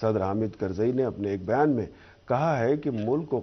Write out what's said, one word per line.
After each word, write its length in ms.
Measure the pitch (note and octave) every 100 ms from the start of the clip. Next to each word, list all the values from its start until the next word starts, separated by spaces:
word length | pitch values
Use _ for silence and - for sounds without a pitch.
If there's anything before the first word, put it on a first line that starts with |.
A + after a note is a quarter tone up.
صدر 200 | A2 G#2+
حامد 380 | F#2+ G2+ A2 -
کرزئی 320 | G2 F#2 A2+
نے 120 | B2+
اپنے 260 | B2+ F#2+ G2+
ایک 160 | G2 F2+
بیان 240 | B2 D3+
میں 160 | B2+ G2 - - - -
کہا 320 | B2+ D#3+ C#3+
ہے 180 | A#2 D3+
کہ 140 | D3+
ملک 420 | A#2 G#2+ C#3+ D#3
و 80 | B2+